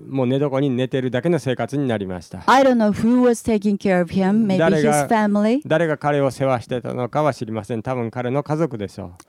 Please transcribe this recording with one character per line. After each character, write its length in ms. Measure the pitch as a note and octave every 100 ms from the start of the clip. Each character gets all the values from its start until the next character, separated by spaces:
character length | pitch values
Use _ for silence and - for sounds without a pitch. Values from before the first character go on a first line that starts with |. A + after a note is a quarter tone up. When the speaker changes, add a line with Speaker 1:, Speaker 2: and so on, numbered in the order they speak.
| G#2
Speaker 1:
も 160 | C3+
う 40 | B2
寝 100 | C3+
床 220 | D3 C3+
に 100 | C#3+
寝 180 | B2 B2+
て 140 | C3+
る 80 | B2+
だ 140 | A#2+
け 60 | E3+
の 100 | E3
生 160 | C3+ A#2+
活 200 | A#2 C#3+
に 120 | C3+
な 100 | A2
り 80 | F#2+
ま 160 | F2+
し 80 | -
た。 140 | F2+ -
Speaker 2:
I 160 | B3+
don't 120 | C4+
know 180 | A#3+ G#3+
who 320 | G3 A3+ B3
was 200 | B3 A#3
taking 340 | - A3 G#3 G3+
care 220 | G3+ F3+
of 120 | E3+
him, 340 | G3 F#3+ G#3+ G#3+
maybe 140 | F#3
Speaker 1:
誰 240 | E3 D#3
が、 240 | D3 - C#3
Speaker 2:
his 20 |
family. 520 | A3+ G#3 G3+ G#3+ C4 -
Speaker 1:
誰 220 | D#3+ E3
が 100 | C#3+
彼 240 | D3 D3
を 80 | C#3
世 160 | B2+ C3+
話 160 | B2
し 60 | -
て 140 | B2+
た 120 | B2
の 160 | B2 B2
か 140 | C#3+
は 100 | D3+
知 100 | A#2+ A2
り 40 |
ま 120 | A2
せ 120 | G#2 A#2
ん。 60 |
多 140 | B2+ C3
分 160 | A#2
彼 180 | B2 B2
の 140 | C#3
家 140 | C#3+ D#3
族 200 | D#3+ A#2+
で 100 | G2
し 100 | -
ょ 140 | F#2 F2+